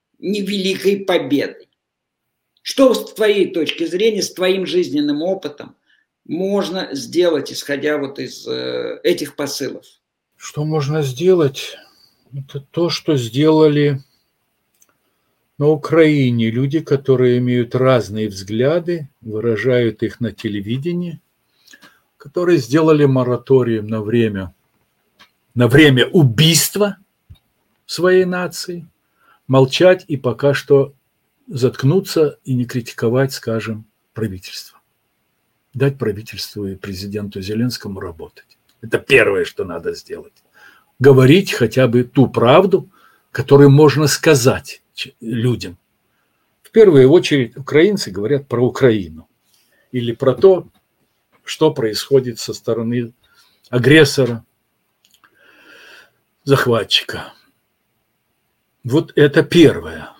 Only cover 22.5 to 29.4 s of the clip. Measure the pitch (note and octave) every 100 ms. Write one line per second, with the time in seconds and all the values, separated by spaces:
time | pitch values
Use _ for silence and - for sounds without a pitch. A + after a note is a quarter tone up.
22.5 | E3 A2+ D3+ D#3+ D3+ C#3+ C3 B2 B2 -
23.5 | C3 A#2 A2 G#2+ A2 G#2 A#2 A2 G2 F#2
24.5 | - _ _ _ _ _ _ _ _ _
25.5 | A#2 A#2+ C#3 D3+ B2+ A#2 F#3 C3 G2+ D#3
26.5 | D#3+ - G3 G3+ G3 _ _ _ - _
27.5 | _ _ _ - - F3+ F#3 F3+ F3+ F3
28.5 | - - F3 - _ _ _ _ _